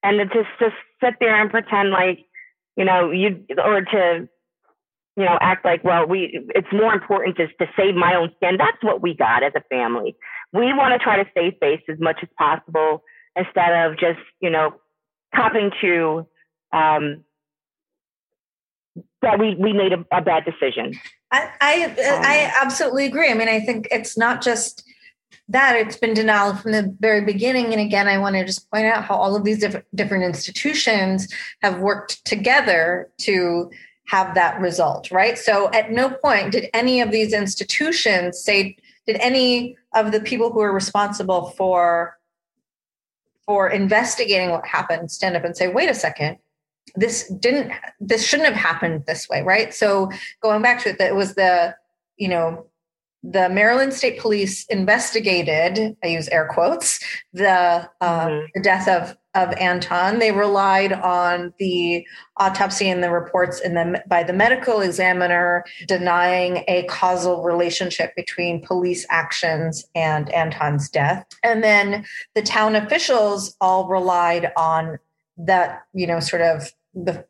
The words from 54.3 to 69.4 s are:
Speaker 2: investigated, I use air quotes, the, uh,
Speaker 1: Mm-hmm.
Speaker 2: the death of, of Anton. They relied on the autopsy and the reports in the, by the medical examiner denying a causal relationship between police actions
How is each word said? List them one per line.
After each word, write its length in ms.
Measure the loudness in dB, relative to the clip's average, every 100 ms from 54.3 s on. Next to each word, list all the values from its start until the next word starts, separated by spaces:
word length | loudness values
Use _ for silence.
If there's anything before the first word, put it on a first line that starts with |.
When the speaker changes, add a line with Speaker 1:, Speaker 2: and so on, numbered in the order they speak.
| 0 -2 -6 -6
Speaker 2:
investigated, 1300 | -2 2 2 2 -2 0 0 0 2 2 0 -4 -4
I 40 | -4
use 200 | -4 0
air 200 | 0 0
quotes, 520 | 0 0 0 -2 -4 -6 -12 -12
the, 560 | 0 2 4 4 2 -2 _
uh, 280 | -2 0 -2
Speaker 1:
Mm-hmm. 180 | -4 -6
Speaker 2:
the 80 | -2
death 260 | 0 2 2
of, 300 | 0 0 -14 _
of 180 | -2 -2 0
Anton. 640 | -2 -2 -2 0 0 2
They 120 | 2
relied 600 | 2 2 2 4 2 2
on 580 | 0 0 0 0 -2 -6 -6
the 480 | -4 -2 -2 -2 -6 -20 -20 -2
autopsy 500 | -2 2 -2 0 -2
and 160 | 0
the 60 | 0
reports 500 | -2 -2 -2 -2 -2
in 140 | -4
the, 300 | -2 -2 -4 0
by 140 | 0
the 100 | 0
medical 480 | 2 2 2 0 0
examiner 840 | 0 0 0 2 2 2 2 0 -4 -18 -4
denying 760 | 0 2 2 2 2 0 -2 0
a 160 | -2
causal 580 | -2 0 0 2 0 0
relationship 720 | 0 0 0 -2 -6 -4 -4 -4
between 480 | -10 -6 -4 -4
police 440 | -4 -2 -2 -4 -2
actions 760 | -2 -2 -4